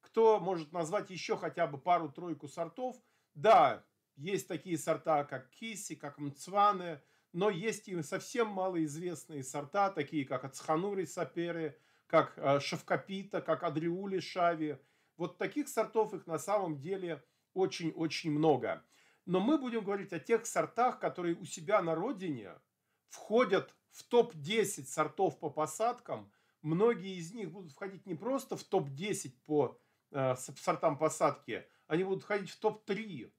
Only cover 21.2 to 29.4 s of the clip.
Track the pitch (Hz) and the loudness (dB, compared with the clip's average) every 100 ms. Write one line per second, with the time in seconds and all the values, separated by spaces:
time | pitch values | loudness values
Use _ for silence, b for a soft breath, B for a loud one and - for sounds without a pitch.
21.2 | 175 170 175 - 160 208 170 160 208 233 | -2 -4 -6 -12 0 2 2 0 -2 -4
22.2 | 185 131 98 82 _ _ _ _ _ - | -6 -6 -8 -16 _ _ _ _ _ -20
23.2 | - 220 233 185 - _ _ - - 240 | 2 4 6 4 2 _ _ -20 4 6
24.2 | 233 160 143 220 196 - 139 - 151 - | 6 0 -2 2 2 -2 -10 -2 -2 2
25.2 | 190 143 160 147 156 - 226 240 - 123 | 0 0 -8 -2 -4 0 -2 -2 -8 -10
26.2 | 104 b b b 151 165 226 233 190 185 | -10 b b b -2 4 4 4 -4 -10
27.2 | 165 233 185 185 170 135 196 190 - 160 | -10 -10 -10 -10 -16 -12 -12 -12 -10 -6
28.2 | 220 269 262 160 - 196 143 139 208 185 | -2 -4 -4 -8 0 0 0 -6 -4 -4
29.2 | 147 _ | -6 _